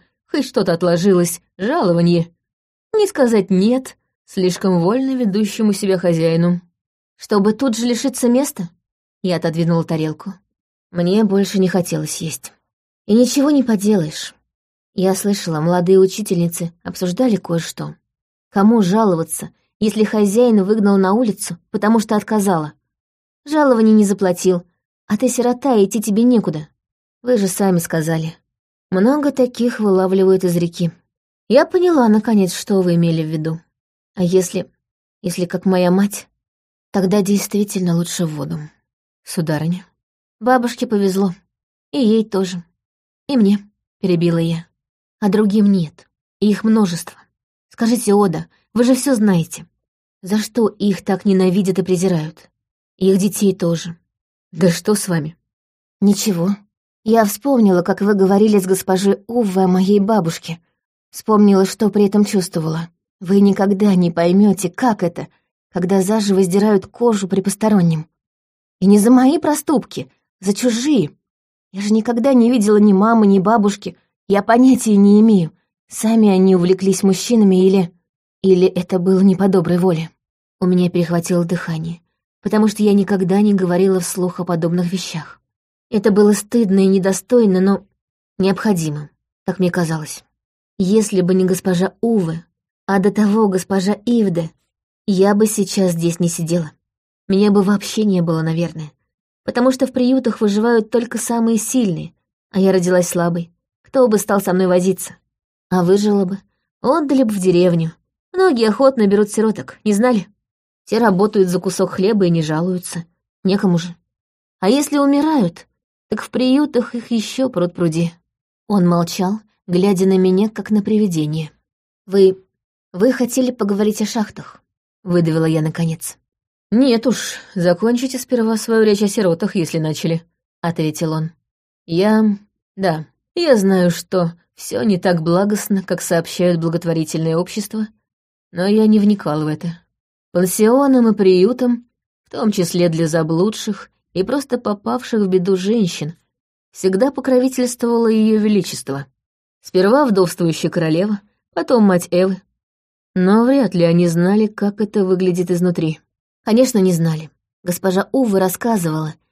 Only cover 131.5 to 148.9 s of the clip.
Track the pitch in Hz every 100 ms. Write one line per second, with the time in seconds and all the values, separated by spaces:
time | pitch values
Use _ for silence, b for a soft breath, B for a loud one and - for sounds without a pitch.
131.5 | _ _ _ - 165 208 220 214 202 _
132.5 | _ _ 196 190 160 151 _ _ 349 339
133.5 | 226 190 190 175 170 - 185 170 170 _
134.5 | - - - 226 185 190 175 160 175 202
135.5 | 208 - 190 185 175 - 170 165 - 180
136.5 | 170 165 170 170 160 156 165 160 165 175
137.5 | 220 208 220 214 _ _ _ _ _ _
138.5 | 175 196 220 214 214 202 202 151 151 151
139.5 | 156 170 165 _ _ _ _ _ 175 180
140.5 | - 214 262 277 262 226 214 190 180 202
141.5 | 254 247 233 - _ _ _ _ - 220
142.5 | 196 165 180 175 165 160 165 113 160 208
143.5 | - 220 196 - _ _ 175 202 277 269
144.5 | 247 208 202 226 247 - 220 190 185 180
145.5 | 185 196 233 175 - 156 - _ _ _
146.5 | _ _ - 190 190 269 269 262 254 262
147.5 | 254 247 - 233 233 226 220 214 214 214
148.5 | 208 170 - -